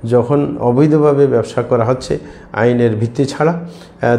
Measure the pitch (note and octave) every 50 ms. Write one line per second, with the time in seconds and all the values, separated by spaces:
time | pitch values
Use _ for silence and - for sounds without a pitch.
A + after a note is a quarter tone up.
0 | - A2+ A#2+ A#2+ A#2+ A#2+ D3 C#3+ C#3+ - - - - B2 A#2+ B2+ D3+ D3+ D3+ D#3
1 | D3 D3+ C#3+ C#3 C#3+ C3+ B2 A#2 G#2+ - - B2+ A#2+ - B2+ A#2+ A2 A#2 C3 C3
2 | - - - D3 - - - - - - - G#2 A2+ A#2+ B2 B2 A#2+ A#2 A2 G#2+
3 | A2+ A#2 - - C#3 C3+ - - D3+ D#3+ F3 - - - - - - - - -
4 | - A#2 A#2+